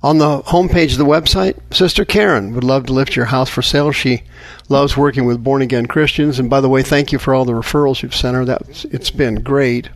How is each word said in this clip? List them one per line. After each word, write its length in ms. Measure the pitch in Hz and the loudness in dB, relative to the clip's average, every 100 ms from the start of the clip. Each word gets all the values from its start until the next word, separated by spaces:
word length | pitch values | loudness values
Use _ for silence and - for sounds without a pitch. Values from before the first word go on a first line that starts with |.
On 160 | 143 156 | 2 4
the 240 | 151 143 | 2 0
homepage 500 | - 175 180 175 160 | 0 0 2 2 2
of 60 | 123 | 2
the 80 | 147 | 2
website, 500 | 156 156 190 190 - - | 2 2 0 0 -4 -6
Sister 320 | - 185 - | 0 0 0
Karen 500 | 196 202 208 135 98 | 0 2 2 2 -2
would 100 | 117 123 | -4 0
love 220 | 135 123 | 0 0
to 60 | |
list 220 | 131 135 127 | -2 0 -2
your 120 | 117 | -2
house 200 | 127 131 | 0 -2
for 140 | - | -2
sale. 320 | 120 143 147 | -2 0 0
She 300 | 139 143 120 - - - - - | 0 0 -2 -4 -20 -20 -20 -2
loves 300 | 139 143 135 | 0 2 2
working 260 | 143 135 | 0 2
with 180 | 123 120 | 0 0
born-again 440 | 117 139 127 123 117 | 0 0 0 -2 0
Christians. 540 | 151 151 - 147 131 | 0 0 0 0 0
And 100 | 120 | 0
by 100 | 139 | 2
the 80 | 135 | 4
way, 160 | 135 | 2
thank 300 | 131 143 143 | 2 0 0
you 60 | 135 | -2
for 140 | - | 0
all 120 | 131 123 | 0 2
the 80 | |
referrals 500 | 117 113 147 143 131 | -2 -2 0 0 0
you've 100 | 123 | -4
sent 220 | - 131 127 | -4 -2 0
her. 80 | |
That's, 400 | 127 127 - - - | -2 -4 -6 -14 -10
it's 200 | 127 - | -8 -6
been 240 | - 135 107 | -2 -2 0
great. 520 | - 139 131 120 123 | -2 0 0 -2 -6